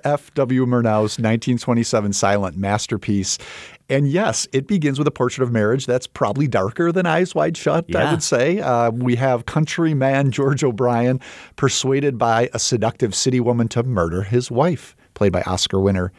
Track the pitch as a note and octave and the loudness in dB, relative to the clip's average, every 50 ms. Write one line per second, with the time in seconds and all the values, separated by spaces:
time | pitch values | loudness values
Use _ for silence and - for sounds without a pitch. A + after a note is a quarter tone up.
0 | - C#3+ D3 C#3+ - - - D3 C3+ A#2+ B2+ B2+ C3 B2 B2 A#2+ A2+ A2+ G#2+ G#2+ | -2 -2 -2 -2 -4 -6 -4 -2 0 0 2 2 2 2 2 2 2 2 2 2
1 | G#2+ G#2+ - - A2+ G#2+ A2+ A2+ - C3 B2 A#2 - - A#2+ A#2 A#2 - - A2+ | 2 0 0 -2 0 0 0 0 0 0 -2 0 0 0 0 0 0 0 0 0
2 | G#2 G2+ G2 - - G2 G2+ G2+ G2 F2+ D2+ F#2 G2 G2 G#2 G#2+ - - A#2+ G2 | 0 -2 -2 0 0 2 2 0 0 -2 -4 -4 -2 0 0 -2 -2 -4 -6 -4
3 | - - G#2 G2 F#2+ - - - - - - - - - - - _ - C3+ C#3 | -2 -2 -2 -2 -2 -2 -6 -8 -10 -14 -18 -18 -18 -20 -20 -18 _ -2 0 0
4 | C#3+ C3+ C#3+ F3+ A3 - - - - - - C3+ C#3 - G3+ F#3 D3 C#3+ C3+ C3+ | 2 2 2 0 0 0 -2 -2 -4 -4 -4 -4 -2 0 0 0 2 0 0 0
5 | D3 - - - B2+ B2 - - C3 A#2+ A#2 A2+ G#2 G#2 B2 C3+ - - B2 B2+ | 0 0 0 0 -2 -2 0 -2 -2 0 2 2 2 2 2 0 0 -2 -2 -2
6 | - - - - C3 G#2 G#2+ C3+ D3 C3 A2 A#2 G#2+ G#2+ - - E3+ E3+ E3 F#3 | -2 -6 -4 -2 -2 0 0 0 0 0 0 0 0 0 0 0 0 0 0 0
7 | F3 E3+ D#3+ E3+ F#3 - - D#3+ D3+ D#3+ E3 - - - D3+ E3 E3+ - E3+ E3 | 0 0 0 0 0 0 0 0 0 0 -2 -2 -2 -2 0 0 -2 -2 -2 0
8 | D#3 D3+ E3 E3 - - D3 A#2+ B2+ D#3 F3+ G#3+ - B2+ B2 A#2 A#2+ A#2 A2+ B2 | 0 0 0 -2 0 0 0 2 2 2 0 0 0 0 0 2 2 0 0 0
9 | B2+ B2+ A#2+ A#2 C3+ C3+ B2+ A#2 - - - D#3 D#3 - - - E3 D#3+ D3+ C3+ | 0 0 0 0 2 0 0 0 -2 -4 -2 -2 -2 0 0 0 0 0 2 2
10 | C3+ C3+ C3+ C3+ C#3 C3+ - - C#3 C#3 C#3+ C3 D#3 C3 A#2 G2+ B2 B2 A#2+ A#2 | 2 2 2 2 2 0 0 0 0 0 2 2 2 0 0 2 0 2 2 2
11 | A#2+ B2 B2+ C3 - - - - - - - - - - - - - C3 C3+ C#3+ | 2 2 0 -2 -4 -10 -18 -20 -20 -20 -6 -2 -2 0 0 0 0 0 0 0
12 | C#3+ C#3+ C3 A2 A#2+ A2+ A2+ A#2 B2 B2 - A#2 - - C3 A2 G#2+ A2+ - - | 0 -2 0 0 0 2 2 2 2 0 -2 -4 -2 -2 0 0 0 0 0 0
13 | B2+ G#2+ F#2 - - C3+ B2+ B2 A#2 A#2+ A#2+ A#2 A#2 A2+ - A#2+ A#2+ C3 A#2+ F#2 | -2 -2 0 -2 0 0 2 2 2 2 2 2 0 0 0 -2 -2 0 0 0
14 | E2+ E2 E2 F#2+ F#2+ G2 A#2 B2 B2 - A#2+ A#2+ D3 F3+ E3 - - - - _ | 0 0 0 -2 -2 0 0 0 0 0 0 0 2 2 0 -2 -6 -12 -20 _
15 | _ _ _ - G#2 G2+ F2 F#2 - - F#2 F#2 - - - F#2+ F#2+ G2 G2 F#2 | _ _ _ 0 2 2 2 0 0 -2 -2 -2 -2 0 2 2 4 4 2 2
16 | F2+ F2+ - | 0 -2 -6